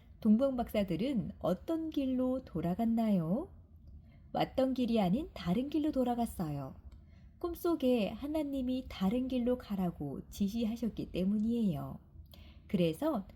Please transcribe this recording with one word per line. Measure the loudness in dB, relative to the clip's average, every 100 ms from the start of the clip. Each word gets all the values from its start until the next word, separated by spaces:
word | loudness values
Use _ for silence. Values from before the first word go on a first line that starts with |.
| -20 -2
동방박사들은 | 4 6 6 2 -2 0 0 0 0 0 -2 -4
어떤 | -2 -2 -2 -4 -2
길로 | -2 0 0 0 -2 -4
돌아갔나요? | -4 -2 0 2 2 4 2 2 0 -2 -12 -20 -20 -20 -20 -20 -20 -8
왔던 | -2 0 2 0
길이 | 2 2 4
아닌 | 4 4 0
다른 | -6 0 0 2
길로 | 0 2
돌아갔어요. | 2 2 2 -2 -2 -4 -4 -6 -10 -18 -20 -20 -20 -20 -8
꿈속에 | -8 -2 0 2 2 2 2
하나님이 | -2 -4 -2 -2 -2 -2 -4 -6
다른 | -2 0 0 0
길로 | 0 0 0
가라고 | -2 -2 -2 -2 -6 -8 -10
지시하셨기 | -2 -2 0 -2 -2 -4 -4 -6
때문이에요. | -2 0 2 0 2 0 0 -4 -10 -14 -20 -20 -20 -20 -20 -4
그래서 | 2 2 2 0 0 -4